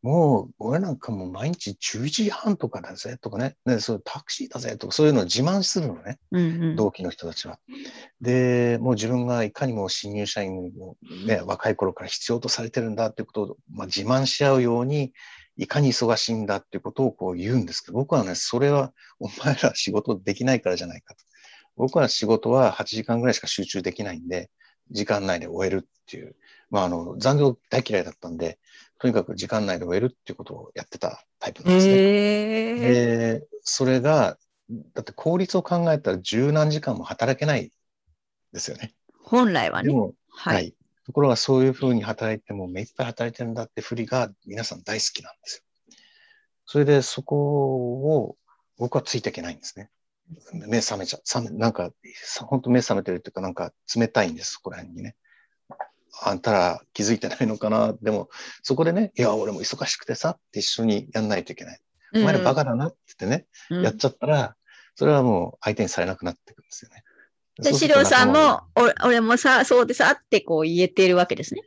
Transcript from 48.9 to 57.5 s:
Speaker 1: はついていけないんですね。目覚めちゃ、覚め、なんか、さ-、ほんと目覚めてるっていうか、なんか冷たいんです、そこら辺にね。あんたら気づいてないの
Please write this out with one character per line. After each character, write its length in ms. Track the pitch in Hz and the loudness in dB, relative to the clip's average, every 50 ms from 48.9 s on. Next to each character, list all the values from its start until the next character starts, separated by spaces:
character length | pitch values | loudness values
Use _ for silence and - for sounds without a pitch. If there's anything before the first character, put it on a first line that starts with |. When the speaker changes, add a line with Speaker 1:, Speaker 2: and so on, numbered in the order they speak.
| - | -2
Speaker 1:
は 60 | 139 - | -2 -4
つ 120 | - - | -2 -6
い 80 | 123 - | -4 -4
て 80 | 107 | -6
い 20 | - | -8
け 80 | - | -6
な 120 | 82 85 82 | -12 -12 -12
い 20 | |
ん 40 | - | -12
で 60 | _ | _
す 140 | - - 95 | -18 -16 -16
ね。 100 | 101 - _ _ _ _ _ _ _ _ - - _ - - 170 - | -20 -20 _ _ _ _ _ _ _ _ -20 -20 _ -16 -16 -14 -8
目 140 | 104 110 117 | -2 -2 0
覚 160 | 110 - 110 | 0 -2 -4
め 100 | 98 95 | -6 -6
ち 80 | 90 - | -8 -10
ゃ、 40 | - _ | -10 _
覚 280 | - - - 117 113 - | -6 -4 -4 -4 -6 -4
め、 40 | |
な 120 | 95 113 117 | 0 0 0
ん 40 | 110 | 0
か、 200 | - 90 87 - _ _ - - - - | -2 -6 -8 -8 _ _ -20 -20 -18 -14
さ-、 200 | - - - - | -10 -10 -10 -6
ほ 120 | - - | -4 -4
ん 40 | 131 | -4
と 100 | 127 123 | 0 4
目 100 | 123 127 | 2 2
覚 160 | 117 - 113 | 4 2 -2
め 60 | 98 95 | -2 0
て 80 | - 92 | -4 -6
る 60 | 87 | -6
っ 20 | |
て 80 | - - | -6 -10
い 20 | |
う 40 | _ | _
か、 60 | - | -8
な 60 | 92 | -8
ん 80 | 95 87 | -8 -6
か 180 | - 87 82 _ _ _ - - | -8 -10 -10 _ _ _ -6 0
冷 140 | 117 117 113 | 0 0 2
た 160 | _ - 104 | _ 2 0
い 80 | 87 80 | 0 -2
ん 20 | |
で 80 | 80 - | -6 -10
す、 120 | - - | -10 -12
そ 80 | - _ | -10 _
こ 80 | 98 | -14
ら 80 | - - | -12 -12
辺 180 | 85 - - | -16 -16 -14
に 80 | - - | -14 -14
ね。 100 | 107 - _ _ _ _ _ _ _ _ _ _ _ - _ - - _ _ _ _ - - - | -14 -14 _ _ _ _ _ _ _ _ _ _ _ -14 _ -14 -16 _ _ _ _ -20 -6 -4
あ 120 | 104 101 | -4 -4
ん 60 | 90 | -2
た 120 | - 120 107 | 0 0 2
ら 300 | 98 87 90 85 - _ _ _ | 4 4 2 0 -4 _ _ _
気 100 | - 107 | -4 0
づ 120 | 101 117 | 0 0
い 60 | 107 | 0
て 80 | - - | 0 -6
な 80 | - - | -4 -2
い 60 | 127 | -2
の 100 | 110 | -2